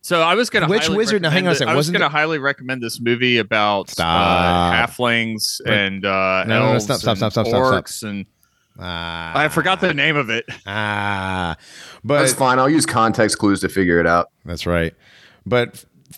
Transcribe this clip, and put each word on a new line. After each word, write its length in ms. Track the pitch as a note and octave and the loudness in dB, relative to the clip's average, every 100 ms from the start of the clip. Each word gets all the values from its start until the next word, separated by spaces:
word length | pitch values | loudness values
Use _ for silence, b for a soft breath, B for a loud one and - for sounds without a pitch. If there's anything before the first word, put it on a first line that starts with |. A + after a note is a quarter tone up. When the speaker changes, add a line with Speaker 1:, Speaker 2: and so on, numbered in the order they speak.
Speaker 1:
So 200 | - F3 | 0 2
I 140 | E3 G3 | 2 2
was 140 | B3 | 0
gonna 180 | G#3+ D#3+ | 0 2
Speaker 2:
Which 140 | G#3 | 0
Speaker 1:
highly 120 | - G3 | 0 0
Speaker 2:
wizard? 240 | A3 G#3 | 0 0
Now, 80 | E3 | 0
hang 160 | E3+ F3+ | 0 2
Speaker 1:
recommend 20 | |
Speaker 2:
on 20 | |
a 20 | |
Speaker 1:
it, 60 | D3 | 0
Speaker 2:
second. 120 | A#2+ | 2
Speaker 1:
I 40 | D#3+ | 0
was 20 | D#3 | 0
Speaker 2:
Wasn't 60 | G3 | 0
Speaker 1:
gonna 100 | D#3 | 0
Speaker 2:
it 60 | |
Speaker 1:
highly 280 | D3+ D#3 D#3 | 0 0 0
recommend 420 | C3+ C#3 B2+ C3 | -2 -4 -6 -6
this 200 | A#2 - | -6 -4
movie 360 | A#2+ A#2+ B2 A#2+ | 0 2 4 2
about, 520 | G2+ A2 G#2 G2+ F2 | 2 2 2 0 -4
Speaker 2:
Stop. 840 | - E2+ E2+ F2 F2 F2 F2 F2 | -4 2 2 4 2 2 2 2
Speaker 1:
uh, 20 | A2+ A#2+ | 2 0
halflings 720 | - B2 A#2 A2+ A2 - - - | 0 0 0 -2 -4 -6 -4 -2
Speaker 2:
Right. 80 | G#2+ | 0
Speaker 1:
and, 280 | G2 F#2+ G2 | 0 -2 -2
uh, 400 | F#2+ F#2+ F#2+ G2+ | 0 0 0 0
Speaker 2:
No, 120 | A2 | 0
no, 0 | B2 | 2
no, 40 | |
Speaker 1:
elves 120 | B2 G#2 | 0 -2
Speaker 2:
stop, 140 | A#2+ | -2
stop, 100 | G#2+ | -2
Speaker 1:
and 60 | G2+ | -2
Speaker 2:
stop, 140 | A2 | -2
stop, 140 | A#2 A2 | -2 0
stop, 180 | B2 C3 | 0 2
stop. 180 | G2 | 0
Speaker 1:
orcs 200 | - - G#2+ | -4 -10 -8
and 160 | G2+ F#2+ _ _ _ _ - | -8 -10 _ _ _ _ -14
Speaker 2:
Ah. 540 | F2+ E2+ E2+ E2+ E2 E2 | -10 -8 -8 -8 -6 -2
Speaker 1:
I 120 | D3+ | -2
forgot 320 | D#3 F#3 F#3+ | 0 -2 -2
the 120 | F3+ | -2
name 220 | D3 D3 D3 | 0 0 0
of 140 | A2+ | -2
it. 160 | A2+ - - G2+ | -6 -6 -16 -8
Speaker 2:
Ah. 920 | G#2 G#2+ G2+ G2+ G2 F#2+ F#2 F2 D#2+ B B B B | -6 -4 -2 -2 -4 -4 -4 -4 -6 B B B B
But 180 | A2 C#3+ | -2 0
Speaker 3:
That's 120 | C3+ | 0
fine. 240 | A#2+ C3 B2+ | 2 2 4
I'll 120 | C3+ | 4
use 160 | D#3 - | 2 2
context 500 | A#2 A2+ G#2+ G#2+ - | 2 2 4 0 2
clues 220 | G#2 F#2+ | 2 2
to 100 | F#2 | 0
figure 300 | F#2+ F2+ E2+ | 0 4 4
it 80 | E2 | 4
out. 220 | F2 - _ - | 2 0 _ -12
Speaker 2:
That's 200 | E2+ F2 | -8 -2
right. 300 | E2+ E2 _ b b b b F#2+ | 0 0 _ b b b b -2
But 280 | B2 A#2+ | 0 -2
f-, 120 | - - _ _ | -8 -20 _ _